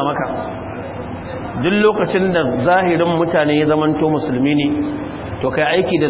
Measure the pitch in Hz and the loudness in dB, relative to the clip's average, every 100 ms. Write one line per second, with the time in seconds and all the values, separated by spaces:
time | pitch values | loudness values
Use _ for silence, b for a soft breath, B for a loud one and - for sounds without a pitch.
0 | 139 143 127 - - - - - - - | 0 -2 -4 -6 -8 -8 -10 -10 -10 -10
1 | - - - - - 123 147 208 214 208 | -10 -10 -10 -10 -8 -2 0 4 4 2
2 | 180 190 190 175 131 123 156 185 185 165 | 0 0 2 2 0 0 2 4 4 2
3 | 170 165 165 170 151 147 151 156 156 147 | 2 2 2 2 2 2 2 2 2 2
4 | 156 147 - 127 139 147 143 - - - | 2 0 0 0 2 2 2 0 -4 -6
5 | - - - - 135 127 151 175 - 170 | -8 -10 -10 -6 -2 0 2 2 2 0